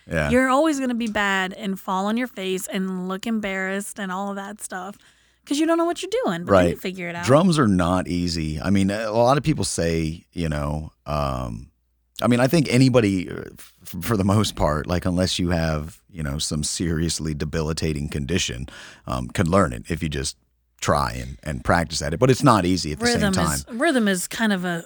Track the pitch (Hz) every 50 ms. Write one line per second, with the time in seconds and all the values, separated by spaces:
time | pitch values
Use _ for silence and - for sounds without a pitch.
0 | _ - 85 82 78 - 233 254 262 262 254 277 311 320 302 269 269 247 247 226
1 | 233 226 208 214 208 202 196 190 190 185 190 - - 196 196 185 - - 190 185
2 | 196 208 220 233 254 240 - - 190 185 190 180 180 - - 196 190 190 185 185
3 | 180 185 190 190 - 240 226 220 208 196 190 190 190 190 190 196 202 - - -
4 | 202 190 180 190 202 202 196 196 196 202 214 214 - - 214 185 180 190 208 -
5 | _ _ _ _ _ _ _ _ _ - 294 277 320 320 330 339 339 339 349 -
6 | - 370 415 480 523 294 196 170 175 180 101 92 90 87 85 - - 190 185 190
7 | - 170 - 85 - 107 131 151 165 151 165 151 139 104 98 90 87 82 92 92
8 | 90 - 90 87 87 87 82 85 78 78 76 76 - 90 98 98 95 95 101 107
9 | 113 110 104 113 120 120 135 147 - 156 147 110 101 - - - 85 85 82 82
10 | 80 78 80 82 - _ _ 90 82 80 76 73 73 73 73 76 78 - - _
11 | _ - 76 73 73 69 65 64 64 60 57 57 60 - _ _ _ _ _ _
12 | _ _ _ - - 110 123 120 123 135 - 143 139 - 113 123 131 131 120 127
13 | 110 101 98 92 85 - 90 85 - - - - - - _ _ - - - 110
14 | 85 - 117 101 92 101 98 110 104 - - - 92 76 73 76 - - 87 87
15 | - 92 87 90 92 90 - - 92 85 87 85 82 80 78 76 76 82 - -
16 | _ _ - 85 78 71 69 76 - - 82 76 76 - - - 98 82 85 76
17 | 85 82 78 - 76 80 76 73 80 76 - 82 78 76 82 80 - 82 76 71
18 | 71 76 - 78 71 65 85 95 - - 62 60 64 - - - - - - -
19 | _ - 62 64 64 - - - 98 80 87 101 95 71 62 55 53 - 85 78
20 | 87 80 71 69 67 - - - _ _ _ _ _ _ _ _ - - 87 73
21 | 69 60 53 64 60 64 67 - - 76 73 62 65 - 95 85 85 78 80 76
22 | 76 69 80 82 123 131 127 - - 135 117 104 85 87 92 90 - 76 76 76
23 | - 240 240 - 208 202 190 92 82 78 - 67 69 - 247 226 285 339 294 254
24 | 220 202 196 175 - - - - 226 214 202 185 175 180 175 165 -